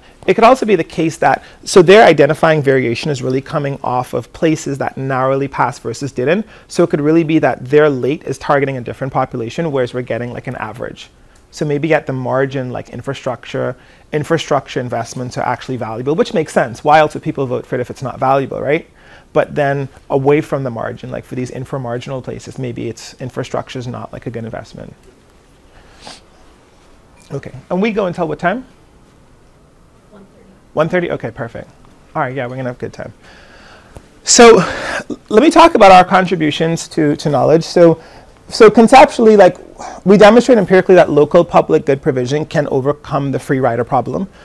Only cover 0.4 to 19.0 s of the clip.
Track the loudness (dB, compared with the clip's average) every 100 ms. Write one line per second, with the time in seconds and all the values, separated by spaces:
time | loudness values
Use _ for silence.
0.4 | 4 4 2 0 -2 -4 -4 0 0 0
1.4 | -4 -18 2 4 8 8 8 6 2 2
2.4 | 0 2 2 0 0 -4 -6 -6 -4 -4
3.4 | -4 -6 -6 -6 -6 -4 -4 -6 -8 -4
4.4 | -2 -2 -4 -6 -6 -6 -6 -2 -2 -2
5.4 | -2 -2 -2 -2 -10 -8 -8 -4 -2 -2
6.4 | -4 -14 -10 -2 0 0 2 2 2 2
7.4 | 0 -2 0 2 4 2 -4 -6 -8 -8
8.4 | -2 0 0 -6 -10 -10 -8 -4 -6 -6
9.4 | -10 -6 -4 -2 -4 -6 -8 -8 -8 -12
10.4 | -12 -10 -10 -10 -14 -14 -20 _ _ _
11.4 | _ -8 -4 -4 0 -2 -2 -8 -4 -2
12.4 | -2 -4 -8 -10 -12 -14 -10 -10 -8 -10
13.4 | -10 -8 -8 -8 _ _ _ -6 -2 -4
14.4 | -2 -4 -4 -8 -6 -8 -8 -10 -10 -6
15.4 | -6 -6 -8 -10 -8 -8 -4 -2 -2 -2
16.4 | -2 -2 -4 -4 2 4 4 -2 -10 -6
17.4 | -6 -6 -6 -8 -8 -10 -12 -4 0 0
18.4 | -2 -6 -4 -4 -6 _